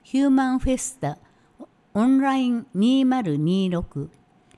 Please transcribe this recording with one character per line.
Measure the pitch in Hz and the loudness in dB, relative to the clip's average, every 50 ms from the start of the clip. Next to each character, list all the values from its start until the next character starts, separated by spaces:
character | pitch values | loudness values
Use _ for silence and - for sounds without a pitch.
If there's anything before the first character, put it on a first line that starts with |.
| _ | _
ヒ | - - 262 | -4 0 2
ュ | 277 | 2
ー | 285 | 4
マ | 262 269 269 262 254 | 4 4 2 2 0
ン | 254 | -2
フ | - 269 | 0 -2
ェ | 262 | -2
ス | 254 - - - - | -2 -4 -8 -10 -8
タ、 | - 143 147 - _ _ _ _ _ _ _ - 277 - _ _ _ _ - | -8 -8 -8 -10 _ _ _ _ _ _ _ -20 -20 -20 _ _ _ _ -2
オ | 208 220 | 0 2
ン | 254 269 269 | 2 2 2
ラ | 269 269 269 | 2 2 0
イ | 269 262 247 | 0 0 -2
ン | 240 233 - - - | -2 -4 -6 -6 -4
二 | 180 202 240 262 269 262 | 0 2 2 2 2 2
〇 | 254 254 262 226 170 147 | 2 0 0 -2 -2 -2
二 | 147 151 165 180 196 190 185 | -2 0 0 0 0 0 -2
六、 | 175 170 185 - - 143 139 160 - _ _ _ _ _ _ _ _ | -2 -4 -6 -6 -8 -10 -10 -12 -14 _ _ _ _ _ _ _ _